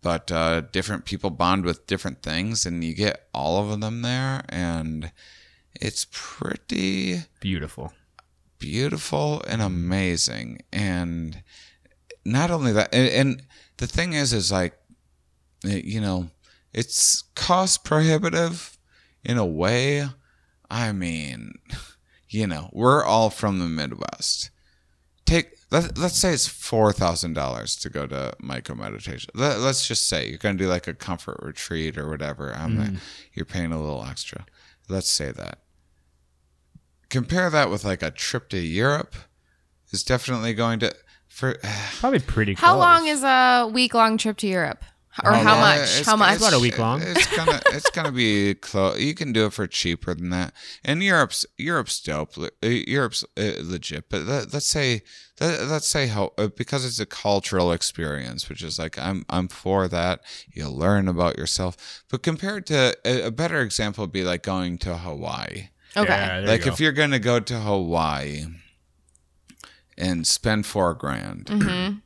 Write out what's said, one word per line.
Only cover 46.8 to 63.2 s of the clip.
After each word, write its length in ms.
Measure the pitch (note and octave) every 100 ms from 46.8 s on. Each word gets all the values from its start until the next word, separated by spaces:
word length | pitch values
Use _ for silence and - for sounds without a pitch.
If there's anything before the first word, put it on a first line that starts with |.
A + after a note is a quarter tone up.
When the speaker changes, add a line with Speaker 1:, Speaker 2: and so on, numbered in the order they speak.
| A2+ C3
Speaker 1:
it's 360 | F3 F3+ F#4+ G#4+
gonna, 240 | - - -
it's 220 | D3 -
gonna 200 | - D3+
be 440 | B2+ A2+ G#2 G2+
close. 440 | G2 - G#2 F#2+ -
You 140 | B2+
can 180 | D#3+ D3+
do 140 | A2+ G#2+
it 60 |
for 160 | - F#2+
cheaper 440 | - F2+ E2 -
than 180 | E2 F2+
that. 220 | F2+ F2 - - -
And 200 | - D3+
Europe's, 420 | G3 F3 C3 - - _
Europe's 440 | D3 E3+ A#2 -
dope. 360 | - D2+ D2+ -
Le-, 140 | D#2+ _
uh, 20 | A2
Europe's, 560 | A#2+ - C3 B2 - - -
uh, 160 | G#2 -
legit. 460 | D#2 - - D2+ -
But 120 | -
let, 300 | E2 C#3 G2+
let's 140 | D3 -
say, 360 | D#3 C3+ A#2 - - - _
let, 280 | E3 D#3+ B2+
let's 180 | D#3 -
say 220 | D#3 C3
how, 240 | G#2+ G2 -
uh, 120 | G#2
because 360 | - A#2+ C#3+
it's 140 | B2+ A#2
a 80 | G#2+
cultural 640 | - G#2 G2+ - G2 F2+
experience, 760 | E2+ - - D#2+ D2 B1 B1 -
which 120 | D#2
is, 160 | E2 D#2
like, 220 | D#2+ -
I'm, 260 | D#2+ F#2+ -
I'm 160 | F2+ F2+
for 400 | - - G2 F#2
that. 340 | E2+ F2 F2+ - - -
You'll 240 | - D#2 C2+
learn 300 | F2 G2+ F#2+
about 320 | E2+ F2 -
yourself. 640 | E2 - F#2 - - - _
But 140 | C3
compared 420 | - D#3+ G3 G#3 F#3
to 300 | D3 B2+ -
a, 220 | - B2+